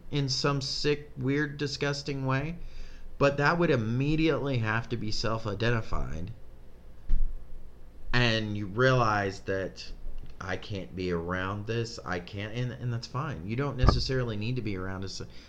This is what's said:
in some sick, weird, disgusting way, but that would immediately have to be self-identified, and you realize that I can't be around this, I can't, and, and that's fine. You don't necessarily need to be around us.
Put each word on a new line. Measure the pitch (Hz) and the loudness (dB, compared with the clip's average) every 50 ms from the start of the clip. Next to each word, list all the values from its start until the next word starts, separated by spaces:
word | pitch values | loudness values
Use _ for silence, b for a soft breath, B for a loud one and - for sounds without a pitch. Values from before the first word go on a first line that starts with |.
| - - | -8 -4
in | - 143 139 131 | -2 0 0 0
some | 135 - - 147 143 139 | 0 0 2 2 2 2
sick, | 139 - - - - 147 147 143 - - - | -2 -4 -4 0 2 2 0 0 -2 -10 -8
weird, | 139 127 135 139 147 151 143 147 147 | -4 -2 0 2 2 0 -2 -2 -4
disgusting | 147 135 - - 147 143 143 143 - 151 139 135 131 | -4 -4 -2 -2 -2 -2 -2 -2 -4 -6 -4 -2 0
way, | 131 131 135 143 156 175 B B B B B B B B B B B - - | 0 0 0 0 -4 -6 B B B B B B B B B B B 2 4
but | 139 143 139 143 | 4 4 6 6
that | 143 147 170 170 | 4 4 4 4
would | 175 156 | 4 4
immediately | 143 117 107 110 117 127 139 147 156 156 160 160 147 117 131 143 131 117 | 4 4 2 2 0 2 2 2 4 4 4 4 4 2 0 0 0 0
have | 110 110 107 113 - - | 2 2 0 0 0 -2
to | 123 | -4
be | 113 107 107 | -4 -2 0
self-identified, | - - - 107 113 110 - 107 98 107 - 117 120 113 - - 85 78 67 64 73 80 87 104 - - - - - - - - - - - - - - - - - - - - - - - - - - - - - - - - - - - - | 0 2 2 2 0 0 -2 -2 -2 2 2 2 2 2 2 0 0 0 0 -2 -2 -4 -6 -6 -8 -10 -12 -14 -14 -14 -14 -14 -16 -14 -16 -16 -14 -8 4 6 8 8 8 6 4 -2 -4 -6 -8 -8 -8 -10 -12 -14 -16 -14 -12 -8 -2 2
and | 120 117 123 117 113 113 110 104 104 | 4 6 6 6 4 2 0 -2 -2
you | 104 104 | -4 -4
realize | 92 98 117 127 131 131 127 120 107 107 104 98 98 95 - | -2 2 4 6 6 6 6 4 4 4 2 2 0 -2 -4
that | - - 95 95 92 87 - - - - - - - - - - - - - - | -4 -4 -2 -2 -2 -4 -6 -10 -10 -10 -8 -6 -4 -4 -2 -4 -4 -6 -10 -8
I | - 95 92 | -6 -6 -6
can't | 95 - - 104 95 87 - - | -6 -6 -6 -6 -6 -6 -8 -6
be | 92 92 90 | -4 -2 0
around | 87 85 82 85 90 92 92 95 104 104 104 | 0 0 0 -2 -2 -2 -2 -2 -4 -4 -4
this, | 110 113 117 117 117 - - - | -4 -2 -2 -2 -4 -6 -10 -6
I | 73 90 90 | -6 -6 -6
can't, | 87 - - 98 104 107 104 | -6 -8 -8 -8 -8 -6 -4
and, | 123 127 123 | -4 -4 -4
and | 113 120 120 123 | -4 -6 -4 -4
that's | 117 117 - | -4 -4 -6
fine. | - - 127 151 156 104 76 80 | -6 -6 -6 -6 -6 -8 -8 -6
You | 101 113 | -4 -4
don't | 123 143 143 131 | -2 -2 -2 2
necessarily | 131 127 127 123 123 - 143 135 127 123 117 107 | 6 6 8 8 6 2 0 0 -2 -2 -2 -4
need | 101 104 117 127 | -4 -4 -4 -4
to | 127 | -2
be | 104 107 98 | -4 -4 -4
around | 92 92 95 95 92 98 | -4 -6 -6 -6 -6 -8
us. | 92 - - 104 B B B B | -8 -8 -10 -12 B B B B